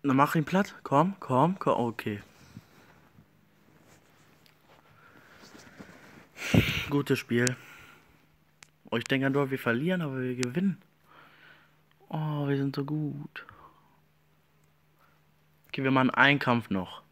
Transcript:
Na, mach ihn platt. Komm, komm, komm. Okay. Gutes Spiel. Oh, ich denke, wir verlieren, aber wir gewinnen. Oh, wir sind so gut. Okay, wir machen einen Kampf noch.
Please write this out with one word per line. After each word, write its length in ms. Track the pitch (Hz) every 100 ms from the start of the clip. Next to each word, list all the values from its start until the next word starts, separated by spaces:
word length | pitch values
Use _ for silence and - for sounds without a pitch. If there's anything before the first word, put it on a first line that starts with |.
Na, 120 | 139
mach 200 | 135 147 170
ihn 80 |
platt. 300 | 143 185 202 -
Komm, 340 | - 139 175 196
komm, 380 | - 127 160 196
komm. 220 | - -
Okay. 400 | 120 110 117 101 - - - - _ - - - _ - _ _ _ _ _ _ _ - _ _ _ _ - _ _ - _ - - - - - - - - - - - - - - - - - - - -
Gutes 300 | 143 139 135
Spiel. 380 | - 117 123 127 - - - - _ _ _ _ _ _ - _ -
Oh, 60 | 117
ich 80 |
denke, 460 | - 135 135 139 139
wir 80 | 135
verlieren, 420 | 117 120 165 185
aber 200 | 156 131
wir 160 | 127 123
gewinnen. 440 | 123 139 196 151 _ _ _ - - _ - - _ _ _ _ _
Oh, 400 | 160 156 147 143
wir 80 | 139
sind 180 | 139
so 100 | 139
gut. 600 | 139 151 147 143 147 - - - - _ _ _ _ _ _ _ _ _ _ _ _ _ _ _ _ _ _ _ _
Okay, 160 | -
wir 60 | 135
machen 200 | 131 127
einen 280 | - 135 143
Kampf 320 | - 120 -
noch. 320 | 95 90 - _